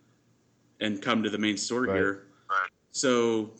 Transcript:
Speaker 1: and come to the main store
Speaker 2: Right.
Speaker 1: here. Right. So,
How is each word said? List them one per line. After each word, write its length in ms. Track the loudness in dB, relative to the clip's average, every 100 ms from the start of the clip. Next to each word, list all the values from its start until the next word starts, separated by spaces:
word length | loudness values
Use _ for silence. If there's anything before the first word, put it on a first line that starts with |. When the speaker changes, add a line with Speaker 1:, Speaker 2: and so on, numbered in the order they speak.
| _ _ _ _ _ _ _ -6
Speaker 1:
and 200 | -4 -4
come 200 | 0 0
to 80 | 0
the 80 | 0
main 180 | 0 -2
store 260 | -2 -2
Speaker 2:
Right. 120 | 0
Speaker 1:
here. 320 | 2 0 -2 -10 -16 -4
Right. 220 | -2 -2 _ _
So, 640 | -2 2 2 2 0 -2 -8